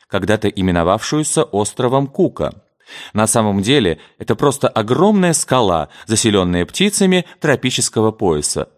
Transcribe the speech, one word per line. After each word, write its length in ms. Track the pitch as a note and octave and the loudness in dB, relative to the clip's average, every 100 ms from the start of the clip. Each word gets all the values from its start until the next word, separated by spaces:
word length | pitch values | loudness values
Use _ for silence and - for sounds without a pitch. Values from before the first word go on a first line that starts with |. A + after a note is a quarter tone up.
| - | -6
когда-то 400 | G2 F2+ G#2 G2+ | -4 0 0 0
именовавшуюся 960 | G2+ F#2 F2 F2+ G#2+ - D3+ D3+ E3 | 0 0 2 2 0 -2 -4 -2 -2
островом 640 | - G2+ G#2 - B2 C3+ C#3 | -2 -2 -4 -2 0 0 -2
Кука. 560 | - F3 - D2 - _ _ - - - | -2 -2 -2 -8 -8 _ _ -20 -20 -8
На 140 | G#2 A2 | -2 0
самом 340 | A#2+ G#2+ G2 | 2 0 0
деле 380 | G2 C#3+ F#2 D#2+ - - | 2 2 2 -2 -10 -12
это 160 | - | -6
просто 320 | A2 D3 - B2+ | 0 0 0 -2
огромная 680 | A#2 G#2+ B2+ G3+ G3+ F3 | -2 -2 2 2 2 2
скала, 560 | D3+ - B2+ G2+ E2 D2+ - - | 0 0 0 2 0 -4 -10 -4
заселенная 580 | A2 A2+ G2+ F2+ F2 | 0 2 2 2 0
птицами 640 | E2+ - G3+ - F#3+ F3+ - - | -2 -2 -2 2 2 2 -2 -6
тропического 760 | D#3 B2+ B2+ - - A#2 A2 | -2 0 -2 -2 -2 0 0
пояса. 580 | A2 F#2+ D2+ - D2+ - | 0 0 0 -2 -6 -8